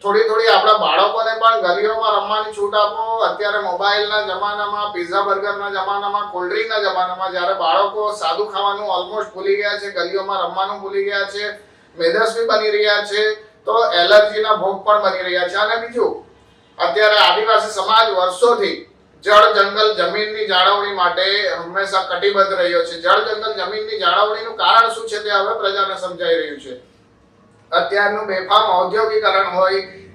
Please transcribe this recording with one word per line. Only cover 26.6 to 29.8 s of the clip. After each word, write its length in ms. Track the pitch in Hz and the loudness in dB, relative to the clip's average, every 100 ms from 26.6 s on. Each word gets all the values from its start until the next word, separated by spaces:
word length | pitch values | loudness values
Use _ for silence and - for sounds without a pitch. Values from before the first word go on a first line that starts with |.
છે. 140 | 127 123 - _ _ _ _ _ _ _ _ | -14 -16 -18 _ _ _ _ _ _ _ _
અત્યારનું 540 | 170 - 202 208 214 208 | -2 0 0 0 0 -4
બેફામ 600 | 185 185 208 220 180 185 | -4 2 2 4 2 2
ઔદ્યોગિકરણ 640 | 214 220 214 202 190 185 | 0 0 2 2 2 0
હોય 300 | 180 185 196 | 0 2 0